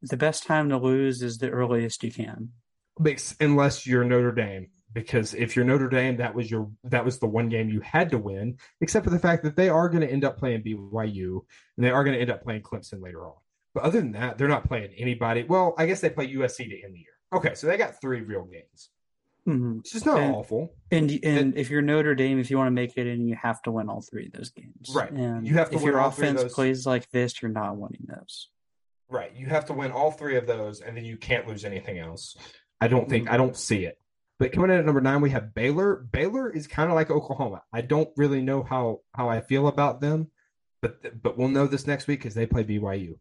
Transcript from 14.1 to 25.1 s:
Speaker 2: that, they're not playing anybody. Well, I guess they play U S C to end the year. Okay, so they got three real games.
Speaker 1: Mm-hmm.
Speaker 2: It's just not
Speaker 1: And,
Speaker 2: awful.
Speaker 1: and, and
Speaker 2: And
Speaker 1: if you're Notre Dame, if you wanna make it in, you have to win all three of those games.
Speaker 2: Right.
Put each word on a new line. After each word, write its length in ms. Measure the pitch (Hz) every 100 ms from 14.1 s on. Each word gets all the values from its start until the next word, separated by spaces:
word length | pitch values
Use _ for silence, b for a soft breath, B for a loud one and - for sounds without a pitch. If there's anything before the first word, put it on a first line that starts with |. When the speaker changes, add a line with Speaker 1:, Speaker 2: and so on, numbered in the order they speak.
Speaker 2:
that, 240 | 104 127 110
they're 100 | 139
not 180 | 143 -
playing 260 | 120 101 -
anybody. 460 | 123 117 117 120
Well, 300 | 117 185 180 165
I 80 | 165
guess 140 | 190
they 100 | 175
play 180 | - 135
U 180 | 135 127
S 100 | -
C 140 | 117
to 120 | 95
end 120 | 98 87
the 40 |
year. 80 | - _ _
Okay, 220 | 180 147 -
so 120 | 151
they 80 | 196
got 240 | 220 -
three 220 | 135 123
real 240 | 107 98 90
games. 440 | 98 - _ - _ _ _ _ _ -
Speaker 1:
Mm-hmm. 340 | 135 123 113
Speaker 2:
It's 120 | -
just 140 | 226 302
not 140 | 220
Speaker 1:
And, 120 | 143
Speaker 2:
awful. 400 | - - 110 165 - -
Speaker 1:
and, 200 | 165 151
and 120 | 147 156
Speaker 2:
And 320 | 143 135 147
Speaker 1:
if 120 | 131
you're 120 | 147
Notre 340 | 147 151 151 135
Dame, 240 | 135 131
if 100 | 127
you 80 | 135
wanna 140 | 131
make 220 | 123 123 -
it 80 | 120
in, 220 | 120 117
you 80 | 113
have 260 | 120 113
to 80 | -
win 180 | 113 107
all 120 | -
three 260 | - 117 -
of 40 |
those 200 | - -
games. 400 | - - - - 135
Speaker 2:
Right. 160 | 104